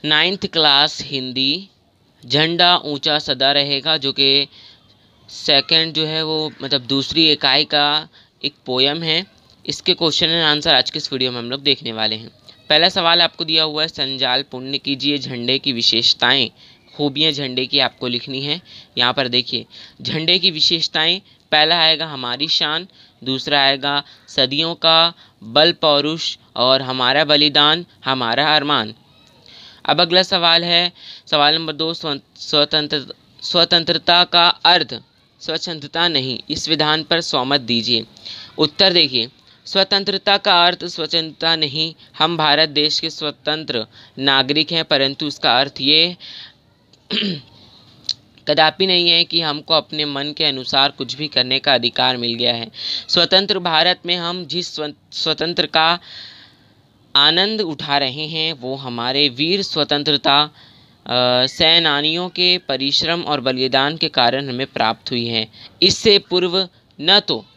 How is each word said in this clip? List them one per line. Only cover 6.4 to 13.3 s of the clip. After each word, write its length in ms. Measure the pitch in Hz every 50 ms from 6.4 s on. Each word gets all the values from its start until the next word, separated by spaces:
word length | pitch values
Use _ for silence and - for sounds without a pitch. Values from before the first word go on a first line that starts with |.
| 156 151 - -
मतलब 200 | 139 135 139 139
दूसरी 500 | 123 117 135 139 131 - - 156 160 156
इकाई 340 | 147 - - 139 131 143 156
का 440 | - - 147 147 147 147 151 156 160 _ - _ _ _ _ -
एक 80 | 143 139 _ _
पोयम 380 | - 127 127 131 139 147 165 170
है, 220 | 160 156 165 190 - _ _ _ _ - _ _
इसके 280 | - 147 - - - 180
क्वेश्चन 340 | - 170 160 147 - 175 160
and 180 | 165 170 165
आंसर 300 | 151 147 151 143 165 151
आज 140 | 127 131 -
के 80 | - 156
इस 160 | 139 - 143
वीडियो 180 | 131 127 127
में 80 | 123 123
हम 120 | 117 120
लोग 100 | 127 139
देखने 320 | 139 143 135 - 151 120 113
वाले 220 | 110 110 110 110
हैं। 140 | 110 113 - _ _ _ - - _ _ _
पहला 200 | 151 151 165 185
सवाल 320 | 185 196 175 165 170 170
आपको 240 | 170 160